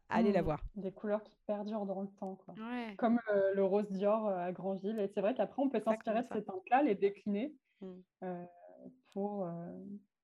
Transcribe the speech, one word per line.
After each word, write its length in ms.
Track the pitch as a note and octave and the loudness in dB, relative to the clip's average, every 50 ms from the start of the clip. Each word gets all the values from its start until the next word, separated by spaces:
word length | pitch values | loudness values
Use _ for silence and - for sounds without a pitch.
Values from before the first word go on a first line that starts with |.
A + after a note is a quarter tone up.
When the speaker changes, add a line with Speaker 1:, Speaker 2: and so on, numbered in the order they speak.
| _ _ | _ _
Speaker 1:
à 80 | - | 2
aller 140 | A3+ A3+ G#3 | 4 6 6
la 100 | G3+ F3+ D#3+ | 6 4 2
Speaker 2:
Mm. 20 | |
Speaker 1:
voir. 180 | D#3+ D3+ D3+ - - - | 2 0 -2 -4 -8 -10
Speaker 2:
Des 160 | G3+ F#3 F#3+ | -6 -6 -6
couleurs 320 | F#3 - - G#3 G#3 G#3+ G#3+ | -6 -4 -2 -2 -2 -2 -2
qui 120 | - _ _ _ | -8 _ _ _
perdurent 400 | - G#3 G3+ G#3 G#3 A3 G#3+ G3+ | -6 -4 -4 -4 -4 -4 -4 -4
dans 140 | G3 F#3+ F#3+ | -4 -4 -4
le 60 | G3 G3 G3 - | -6 -8 -8 -10
temps, 160 | G3+ F#3+ F#3+ | -10 -10 -10
quoi. 180 | - - - F3+ | -10 -14 -16 -14
Speaker 1:
Ouais. 380 | G#3+ A3 A#3 B3 B3 A#3 A3 G3+ | -12 -10 -8 -6 -6 -8 -8 -4
Speaker 2:
Comme, 220 | - - A3+ A#3 A#3+ - A3 G#3 | 0 2 4 4 2 2 2 4
euh, 200 | G3 G3 G3 G3 | 4 4 4 4
le 80 | G3 G3 | 4 4
rose 260 | F#3 F#3+ G#3 G#3+ G#3 | 4 4 2 2 0
Dior, 380 | F#3+ F#3 G3+ G3+ G#3+ A3+ G#3+ | -2 0 4 4 4 4 2
euh, 100 | G#3 F#3+ | 0 0
à 140 | F3+ F3 F3+ | 0 -2 -4
Granville. 480 | F3 E3+ F3 G3 G3 F3+ F#3+ G3+ A3+ A3 | -4 -4 -4 -4 -4 -2 -4 -4 -2 -2
Et 80 | G3 | -2
c'est 140 | G3+ - G#3 | -2 0 0
vrai 120 | F#3 G#3 B3+ | 2 2 2
qu'après, 260 | - G3+ - - - C#4+ | 2 -2 -2 0 0 0
on 60 | C4+ | 2
peut 80 | - | 2
Speaker 1:
Exactement 400 | A3 G#3+ A3+ A3 A3 - A#3 G#3+ | 0 2 0 0 0 0 0 0
Speaker 2:
s'inspirer 40 | A3+ B3 | 0 -2
de 40 | |
Speaker 1:
ça. 80 | - - | -2 -4
Speaker 2:
ces 80 | A3 G#3 | -6 -4
teintes-là, 380 | - F#3+ F#3 - - B3 C4 D4+ | -4 -8 -10 0 4 4 4 6
les 100 | C4 G3+ | 4 4
décliner, 560 | F#3+ G3 G3+ G3+ - - G#3 G3+ G3+ B3 D4+ D4+ - _ _ _ _ | 4 2 2 2 0 -2 -2 0 0 -2 -4 -8 -12 _ _ _ _
Speaker 1:
Mm. 100 | G3 F#3 F3+ F#3 F#3 _ _ _ F#3+ | -14 -14 -14 -14 -18 _ _ _ -8
Speaker 2:
euh, 220 | F#3 F3+ F3 F3 F3 F3 F3 F3 F3+ F3+ - C3 - - _ _ _ _ | -8 -8 -8 -10 -14 -16 -20 -20 -20 -20 -18 -18 -18 -20 _ _ _ _
pour, 320 | G3 G3 G#3 G#3 G3+ F#3 | -2 -2 -2 -2 -2 -4
euh, 40 | E3+ E3+ E3+ E3+ F3+ F3+ F#3 F#3+ G3+ G3+ G3+ - _ _ _ | -4 -6 -6 -8 -10 -10 -12 -12 -12 -12 -14 -14 _ _ _